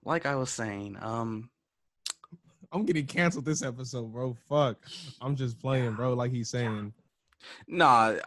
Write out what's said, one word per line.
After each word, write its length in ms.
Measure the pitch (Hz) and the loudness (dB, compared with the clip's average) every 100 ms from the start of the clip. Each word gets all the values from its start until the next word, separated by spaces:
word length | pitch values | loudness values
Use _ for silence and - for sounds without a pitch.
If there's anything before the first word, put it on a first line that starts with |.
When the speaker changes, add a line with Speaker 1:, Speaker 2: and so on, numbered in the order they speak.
| - | -4
Speaker 1:
like 200 | 165 143 | -2 0
I 80 | 139 | -2
was 160 | 127 | -4
saying, 460 | - 110 101 101 98 | -4 -6 -6 -8 -8
um, 480 | 110 117 113 110 120 _ _ _ _ _ - - - 175 _ _ - | -6 -4 -4 -6 -10 _ _ _ _ _ -12 -12 -16 -20 _ _ -8
Speaker 2:
I'm 140 | 175 214 | -4 0
getting 220 | 160 139 | 0 0
canceled 380 | - 175 170 135 | 2 2 2 -2
this 180 | 151 | -2
episode, 480 | 135 120 123 123 113 | -4 -8 -8 -8 -8
bro. 220 | 117 127 117 - | -4 -6 -6 0
Fuck. 300 | 147 139 104 - - 147 - | 2 2 0 -10 -16 -16 -8
I'm 140 | 131 139 | -4 -2
just 240 | 127 113 | -2 -4
playing, 340 | 131 131 120 | 0 0 0
bro, 200 | 110 127 | 0 0
like 180 | 123 123 | 0 -2
he's 180 | 127 110 | -2 -4
saying. 440 | 123 117 107 104 - _ _ _ _ - - - | -2 -2 -2 -6 -12 _ _ _ _ -20 -20 -6
Speaker 1:
Nah, 460 | 175 156 120 110 107 | 6 8 10 8 4